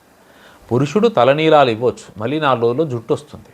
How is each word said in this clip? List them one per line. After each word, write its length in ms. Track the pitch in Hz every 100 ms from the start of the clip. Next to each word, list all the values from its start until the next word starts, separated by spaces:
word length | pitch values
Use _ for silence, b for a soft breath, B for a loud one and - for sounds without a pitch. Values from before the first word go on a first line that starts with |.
| _ _ b b b b -
పురుషుడు 340 | 120 143 214 226
తలనీలాలు 640 | 135 120 147 160 151 131
ఇవ్వచ్చు, 520 | 110 120 - - 98
మళ్ళీ 180 | 117 151
నాలుగు 220 | 147 123
రోజుల్లో 240 | 117 123 160
జుట్టు 280 | 120 113
వస్తుంది, 320 | 139 - - -